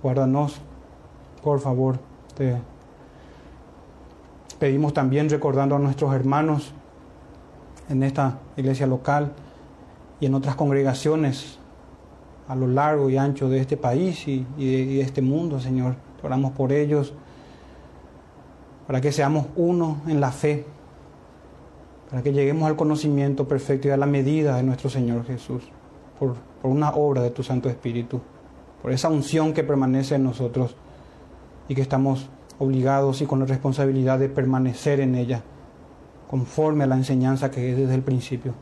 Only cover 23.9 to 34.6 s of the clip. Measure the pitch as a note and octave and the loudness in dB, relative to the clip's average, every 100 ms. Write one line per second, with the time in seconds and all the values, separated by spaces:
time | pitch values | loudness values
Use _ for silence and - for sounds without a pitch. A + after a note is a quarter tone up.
23.9 | C3+ C#3+ C#3 C3+ D#3 D3 B2+ C3 C3 C3+ | 2 2 2 2 2 2 2 0 0 -2
24.9 | B2+ A#2+ A#2 A#2+ B2 - B2 - - - | 0 0 -2 -4 -8 -6 -10 -10 -20 -20
25.9 | - - - C#3 A#2+ - - C3 C#3 D3+ | -20 -20 -4 -4 -4 -12 -6 0 2 2
26.9 | D3+ D3 C3 B2 A#2+ B2 B2+ C3 B2+ B2 | 2 2 2 0 -2 -2 -2 -2 -4 -4
27.9 | A#2 A#2 B2+ - - - - - - - | -4 -4 -8 -8 -20 -20 -20 -20 -10 -4
28.9 | C3 E3 D3+ C#3 D#3+ D#3 D#3 D3+ C#3 C3 | -2 2 0 0 0 2 0 0 0 2
29.9 | C3 C3+ C#3+ C3 A#2 A#2+ B2+ B2 - - | 0 2 0 0 0 -2 0 -2 -4 -20
30.9 | - - - - - - - - C3+ C3 | -20 -20 -20 -20 -20 -20 -20 -6 -2 0
31.9 | C3+ C3+ C3+ C3+ - - - C3+ C3 B2+ | 2 2 0 -6 -18 -20 -4 0 2 2
32.9 | C#3 C#3 C3 C#3+ C3+ C3+ C3 C3+ C3 C#3 | 2 2 0 0 0 0 0 0 0 2
33.9 | C3+ C3 C3 C3+ C3+ B2+ C3 | 2 2 2 0 0 2 2